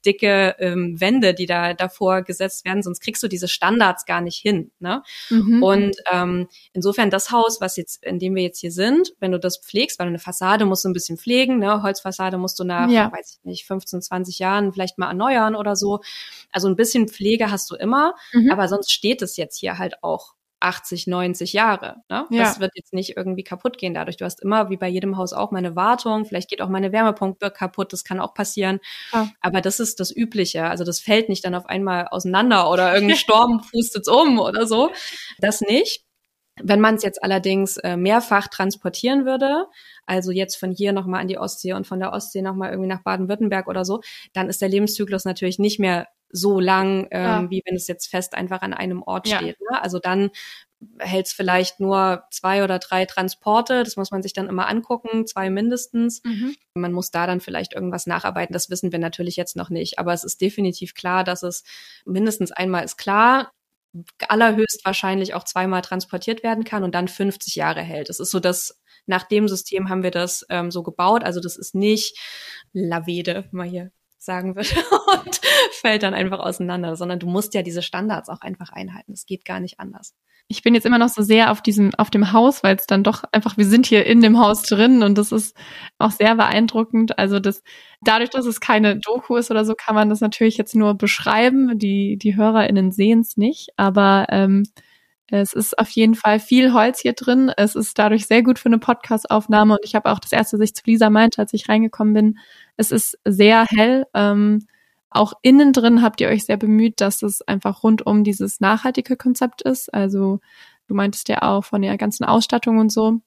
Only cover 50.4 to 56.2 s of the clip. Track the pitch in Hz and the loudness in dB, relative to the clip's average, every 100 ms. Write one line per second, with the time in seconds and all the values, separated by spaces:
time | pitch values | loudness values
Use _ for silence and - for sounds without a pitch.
50.4 | - - _ _ - _ - 190 185 - | -20 -20 _ _ -20 _ -6 -4 -6 -6
51.4 | 185 180 185 - 196 196 190 180 _ - | -2 0 -2 -4 -2 0 0 -2 _ -8
52.4 | 190 196 196 185 - 185 185 - 185 - | -4 -2 -2 -4 -4 -4 -4 -4 -6 -6
53.4 | - 220 240 254 233 202 196 190 196 - | 0 0 2 -2 -2 -6 -8 -8 -8 -8
54.4 | 190 190 185 220 226 240 233 226 226 - | -6 -4 -4 -4 -4 -8 -4 -6 -4 -6
55.4 | 190 196 226 247 - 233 233 233 | -4 -2 -2 -4 -6 -4 -4 -4